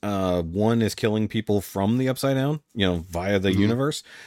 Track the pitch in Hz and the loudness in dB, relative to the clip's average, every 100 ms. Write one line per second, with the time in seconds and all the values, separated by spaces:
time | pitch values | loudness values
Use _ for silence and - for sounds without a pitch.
0 | 104 101 95 90 82 90 107 117 110 - | -6 -2 0 0 0 0 2 2 0 0
1 | 113 107 107 113 104 104 - 95 98 123 | 0 0 0 -2 0 -2 -2 -2 0 2
2 | 131 131 139 135 135 151 - - 98 87 | 0 -2 0 0 0 -4 -8 -2 0 0
3 | 87 85 95 101 98 95 104 117 139 151 | -2 -4 0 2 2 4 2 2 -2 -4
4 | - - | -10 -20